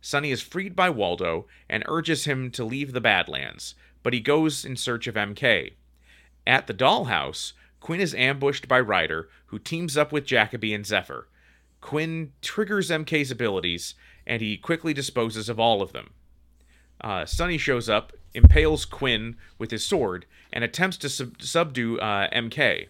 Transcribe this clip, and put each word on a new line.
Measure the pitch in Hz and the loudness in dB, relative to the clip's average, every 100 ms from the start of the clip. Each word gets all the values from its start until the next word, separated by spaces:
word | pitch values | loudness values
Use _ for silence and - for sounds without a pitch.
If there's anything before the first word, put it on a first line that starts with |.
Sonny | - 143 147 | -4 -4 -2
is | 127 | -4
freed | - 175 190 180 | -6 -8 -8 0
by | 180 | 0
Waldo | 135 95 87 90 82 82 - _ | 2 -2 0 -2 -2 -6 -20 _
and | 110 - | -6 -4
urges | 160 160 151 151 | -4 -2 -2 -2
him | 135 127 | -4 -4
to | - | -6
leave | 113 131 139 | -6 -6 -6
the | 123 | 0
Badlands, | 113 98 - 71 65 50 - - _ _ | 4 4 2 -4 -8 -10 -16 -18 _ _
but | - | -2
he | 123 | -2
goes | 117 147 160 139 | 2 2 2 -2
in | - 123 | -8 -8
search | - 117 120 | -4 -4 -4
of | 110 | -4
M | 104 | -4
K. | 101 131 104 58 - _ _ _ - _ _ - | 0 2 2 0 -14 _ _ _ -20 _ _ 0
At | 131 - | 0 0
the | |
dollhouse, | 98 127 220 156 92 67 - - - _ _ | 0 2 2 0 -2 -2 -8 -12 -14 _ _
Quinn | - 170 | -8 -4
is | 185 - | -2 0
ambushed | 127 139 139 139 127 | 0 2 0 -2 2
by | 127 | 2
Ryder, | 117 95 80 80 85 _ _ | 4 2 0 -2 -8 _ _
who | 107 | -14
teams | - 165 175 139 | -8 -6 -2 0
up | 151 | 0
with | 147 135 | 0 0
Jacobi | 123 107 117 107 | 2 2 -2 -4
and | 107 101 | -4 -2
Zephyr. | 104 - 65 - _ _ _ _ _ | -2 -2 -14 -14 _ _ _ _ _
Quinn | - 151 160 160 156 _ | -8 -4 -4 -6 -10 _
triggers | - - 208 208 190 | -10 -4 -2 0 0
M | 160 | -2
K's | 151 160 139 | -2 -2 -2
abilities, | 120 117 95 90 85 - - - - - | -2 -2 0 -2 -4 -8 -14 -20 -20 -8
and | 117 | -4
he | 110 104 | -4 -6
quickly | - 165 165 | -4 -4 -2
disposes | 139 135 - 113 110 107 | -4 -4 -2 -2 -4 -6
of | 110 | 0
all | 113 107 | 2 2
of | 98 | 0
them. | 65 - - _ _ _ _ _ _ _ _ | -8 -16 -20 _ _ _ _ _ _ _ _
Uh, | - 95 76 | -6 -4 -2
Sonny | - 175 165 | -2 0 -2
shows | - 127 113 | 0 0 2
up, | 107 - - - | 0 0 -18 -14
impales | - 120 156 156 151 - | 10 12 12 6 2 -4
Quinn | - 135 113 113 117 - - | -2 0 0 -2 -12 -18 -10
with | 110 | -6
his | 113 | -6
sword, | - 190 113 90 - _ - | -2 0 0 -4 -10 _ -10
and | - | -4
attempts | 117 - 185 185 | -4 -2 -2 -2
to | 143 | -8
sub-, | - 143 - | -6 -8 -10
subdue, | - 165 165 127 117 113 | -2 0 0 0 -2 -2
uh, | 107 101 95 | -2 0 0
M | - 117 | 0 -4
K. | 143 135 65 50 | 0 2 2 -4